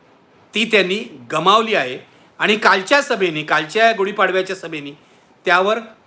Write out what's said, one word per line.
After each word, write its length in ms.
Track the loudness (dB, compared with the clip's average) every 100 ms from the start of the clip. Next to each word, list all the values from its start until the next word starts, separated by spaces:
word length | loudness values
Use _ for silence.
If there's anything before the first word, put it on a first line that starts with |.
| _ _ _ _ _ -4
ती 100 | 2
त्यांनी 560 | 2 2 -4 -8 -16 -8
गमावली 440 | -2 4 4 4 -2
आहे. 320 | -2 -8 -16 _ _ -4
आणि 160 | 0 2
कालच्या 460 | 2 2 2 0
सभेने, 420 | 2 -2 -2 -4
कालच्या 480 | -2 -2 -2 2 2 2
गुढीपाडव्याच्या 580 | -2 0 0 0 -4 -8
सभेने 360 | -10 -10 -12 -18 _ _ _ _ 0
त्यावर 340 | 2 2 -2 -6 -18